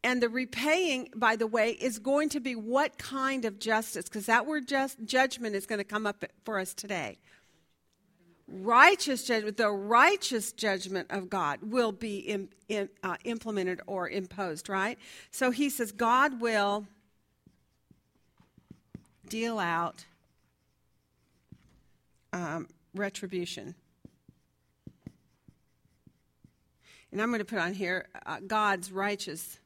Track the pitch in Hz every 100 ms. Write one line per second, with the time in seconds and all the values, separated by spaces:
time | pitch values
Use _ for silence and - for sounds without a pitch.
0 | 240 254 233 233 254 240 285 330 359 262
1 | - 226 226 220 226 226 220 - 254 220
2 | 220 285 302 294 254 233 214 254 302 -
3 | - 269 262 269 226 202 220 220 220 196
4 | 175 220 202 233 240 311 247 277 269 -
5 | 220 254 262 254 233 202 190 214 202 214
6 | 220 202 - _ - 208 185 - 202 185
7 | 123 - _ - _ _ _ _ _ _
8 | _ _ _ _ - 185 196 240 311 392
9 | - 254 - 226 208 208 214 202 202 233
10 | 320 392 - 240 202 - 220 190 190 190
11 | - 196 185 196 156 143 220 247 233 196
12 | 226 202 - 208 190 _ _ 214 196 _
13 | 190 170 - 226 226 208 185 180 - 196
14 | 175 202 185 180 185 156 - 190 202 240
15 | - - - - 254 240 285 - 226 -
16 | 233 247 294 254 233 220 202 208 202 _
17 | _ _ _ _ _ _ _ _ _ -
18 | _ _ _ _ _ - _ - _ -
19 | _ _ - 220 233 226 175 165 170 -
20 | - _ _ _ _ _ _ _ _ _
21 | _ _ _ _ _ - _ _ _ _
22 | _ _ _ 180 170 165 - - _ 190
23 | 202 190 190 185 175 - 101 175 _ _
24 | - _ - _ _ _ _ _ - _
25 | - _ _ _ - _ _ _ _ _
26 | - _ _ _ _ _ _ _ _ -
27 | _ 190 226 233 196 220 170 190 180 185
28 | - - - 143 190 220 208 196 185 190
29 | 202 208 - 165 - -